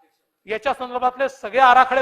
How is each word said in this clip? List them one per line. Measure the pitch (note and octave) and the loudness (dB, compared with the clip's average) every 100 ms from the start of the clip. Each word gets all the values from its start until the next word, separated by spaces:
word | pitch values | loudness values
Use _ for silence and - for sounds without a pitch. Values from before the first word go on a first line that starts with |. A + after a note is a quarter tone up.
| _ _ _ _ F#3+ | _ _ _ _ -12
याच्या | G#3+ C#4 | -6 -6
संदर्भातले | B3 B3 B3 B3 B3+ C4+ | -6 -6 -4 -4 -4 -6
सगळे | - G#3+ A#3 | -8 -6 2
आराखडे | C4 B3+ B3+ C4 | 4 4 2 0